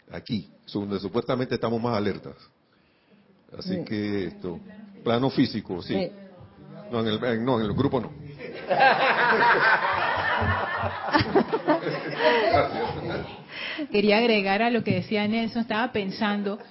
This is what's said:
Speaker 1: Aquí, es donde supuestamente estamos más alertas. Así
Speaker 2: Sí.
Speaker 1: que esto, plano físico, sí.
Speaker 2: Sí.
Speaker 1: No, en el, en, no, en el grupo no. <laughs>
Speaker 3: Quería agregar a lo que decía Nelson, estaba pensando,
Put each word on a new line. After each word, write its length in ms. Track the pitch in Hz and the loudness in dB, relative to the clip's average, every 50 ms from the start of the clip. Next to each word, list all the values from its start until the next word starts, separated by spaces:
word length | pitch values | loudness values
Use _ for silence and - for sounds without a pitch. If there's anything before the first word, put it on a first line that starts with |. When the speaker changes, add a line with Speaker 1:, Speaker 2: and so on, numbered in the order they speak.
| _ - | _ -12
Speaker 1:
Aquí, 380 | - 87 - - 113 95 - - - - _ | -12 -10 -6 -4 -4 -4 -4 -6 -16 -20 _
es 80 | - - | -6 -4
donde 260 | 107 101 101 101 92 | -4 -2 -2 -2 -2
supuestamente 560 | 95 95 87 120 - - 135 123 123 120 127 | -2 -2 -2 -2 0 0 0 -2 0 -2 -2
estamos 260 | 113 120 117 117 113 | -2 -2 0 -2 0
más 140 | 113 120 117 | 0 0 0
alertas. 400 | 101 104 98 85 80 - 69 71 - - - _ _ _ _ _ _ _ _ _ _ _ _ _ _ _ _ _ _ _ _ - - | 0 0 0 -2 -4 -6 -14 -16 -16 -20 -20 _ _ _ _ _ _ _ _ _ _ _ _ _ _ _ _ _ _ _ _ -14 -12
Así 180 | 175 180 185 175 | -8 -6 -4 -4
Speaker 2:
Sí. 60 | 151 | -4
Speaker 1:
que 400 | - 110 104 104 104 101 101 92 | -4 -4 -4 -2 -2 -2 -2 -2
esto, 340 | 85 - - - 90 82 78 - - - - - - - - - | -4 -6 -8 -8 -8 -8 -8 -12 -16 -18 -18 -20 -20 -14 -6 -2
plano 260 | 120 113 120 135 131 | 0 2 2 2 2
físico, 520 | - - 131 107 - 107 - - 95 85 | 2 2 2 2 0 -4 -6 -4 -6 -6
sí. 120 | 87 - 139 | -4 -2 -2
Speaker 2:
Sí. 160 | - 92 - - 98 98 - - - - - - - - - - - - - | -2 -2 -2 -6 -10 -20 -20 -20 -20 -20 -20 -20 -20 -20 -18 -18 -18 -12 -6
Speaker 1:
No, 80 | 120 113 | -2 0
en 60 | 113 110 | 0 0
el, 160 | 107 107 117 | 0 0 0
en, 220 | 123 117 110 117 | 0 0 0 2
no, 140 | 135 127 110 | 2 2 2
en 60 | 110 107 | 2 0
el 60 | - | 2
grupo 280 | - 131 143 139 123 | 2 2 2 2 0
no. 100 | 104 78 - - - - - - - - - - - - | -2 -2 -8 -12 -14 -14 -14 -12 -12 -12 -10 -8 -4 0
<laughs> 4000 | 180 190 262 262 220 - 269 254 - - 240 240 226 208 233 240 240 - - 220 214 - - - - - - - - - - - - - 98 90 92 - - - - - - - - - - - - 311 285 220 - 403 - - - 427 - - 311 339 - 156 - - - 160 - - - - 480 466 370 330 - 147 - - 131 117 - - - 76 165 165 160 - - - - - - - - - - - - - 302 - | 4 6 6 6 6 6 4 2 2 4 4 4 4 4 6 6 6 6 6 4 4 4 2 0 0 0 0 0 0 0 0 0 0 0 0 0 0 0 -2 -2 -4 -4 -4 -4 -4 -6 -4 0 2 2 2 4 2 2 2 2 0 -2 0 0 0 0 0 -2 -4 -4 -6 -6 -4 0 2 4 4 4 4 4 4 4 2 2 0 -4 -4 -4 -4 -6 -6 -6 -6 -6 -6 -8 -12 -16 -16 -16 -14 -10 -10 -8 -8 -8 -6 -2
Speaker 3:
Quería 260 | 214 208 202 214 202 220 | 0 2 4 6 6 6
agregar 440 | 240 233 220 208 190 196 196 202 | 6 4 4 4 2 2 2 2
a 80 | 226 240 | 2 2
lo 140 | 247 226 - | 2 2 2
que 120 | 214 190 | 0 0
decía 320 | 180 175 - 220 208 208 208 | 0 0 -2 -2 0 0 0
Nelson, 340 | 220 226 226 214 - 233 | 0 0 -2 -2 -2 -4
estaba 300 | 226 - 220 214 240 247 | -2 -2 0 -2 -2 0
pensando, 680 | - 220 196 190 190 - 226 202 208 208 202 196 202 - - - | -2 -2 -2 -2 -2 -2 0 0 0 0 -2 -4 -4 -6 -10 -16